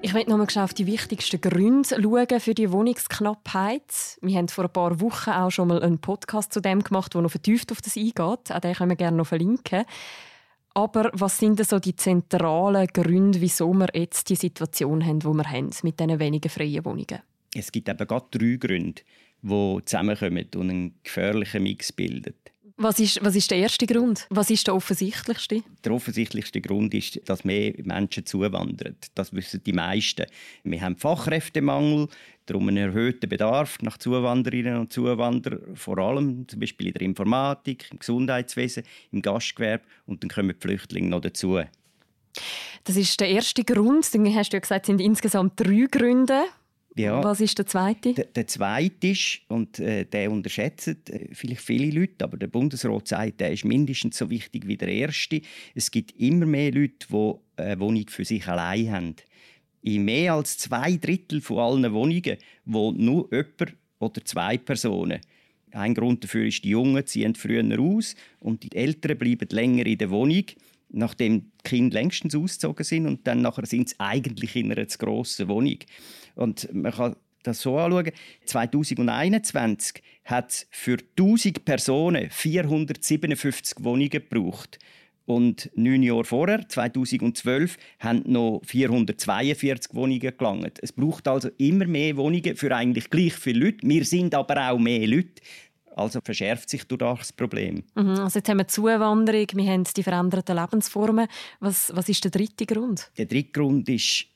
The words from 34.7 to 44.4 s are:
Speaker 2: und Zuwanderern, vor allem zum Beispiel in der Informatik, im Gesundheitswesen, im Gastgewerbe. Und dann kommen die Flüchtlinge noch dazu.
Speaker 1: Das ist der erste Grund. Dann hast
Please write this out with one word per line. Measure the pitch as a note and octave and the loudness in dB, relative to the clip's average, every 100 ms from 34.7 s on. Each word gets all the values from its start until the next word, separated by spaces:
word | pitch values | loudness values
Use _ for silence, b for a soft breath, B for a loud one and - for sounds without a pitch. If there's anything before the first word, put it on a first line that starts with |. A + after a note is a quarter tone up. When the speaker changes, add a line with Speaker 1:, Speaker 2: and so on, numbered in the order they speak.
| A#2+ | -2
Speaker 2:
und | A#2 | -4
Zuwanderern, | - B2 A#2 A#2+ B2 - - - - | -2 0 0 0 0 -4 -8 -12 -16
vor | - F#2+ | -6 -2
allem | F#2+ C3+ C#3+ B2+ B2+ | 0 0 -2 -4 -10
zum | G#2+ | -8
Beispiel | G#2 - F#2 | -8 -6 -6
in | |
der | - | -4
Informatik, | F#2 F#2 G2+ B2+ C#3 C#3 - B2+ - | -4 -2 0 2 0 -2 -8 -10 -12
im | F#2+ | -14
Gesundheitswesen, | - A#2+ C3 B2+ B2 - B2 A#2 A2+ B B | -4 -2 0 -2 -4 -4 -4 -6 -12 B B
im | G2+ | -4
Gastgewerbe. | G2 G#2+ - - A2+ A2 _ b - | -2 -2 -4 -4 -2 -2 _ b -14
Und | F2+ | -10
dann | F#2+ | -8
kommen | G2+ G2 F2+ | -2 -2 -2
die | |
Flüchtlinge | F#2 F#2+ - F2+ F2+ | -4 -4 -4 -4 -2
noch | F2 | -2
dazu. | F2+ - F#2 F#2 D#2 _ _ _ _ _ _ - B B B B | -4 -4 -2 0 -2 _ _ _ _ _ _ -14 B B B B
Speaker 1:
Das | - F#3+ | -2 0
ist | F#3 - | 2 2
der | G3 | 2
erste | F#3+ A#3 - | 2 2 -2
Grund. | A3+ A#3+ G#3+ D4 D#4 | 2 4 6 6 4
Dann | A3 G#3 | 4 4
hast | G#3+ | 4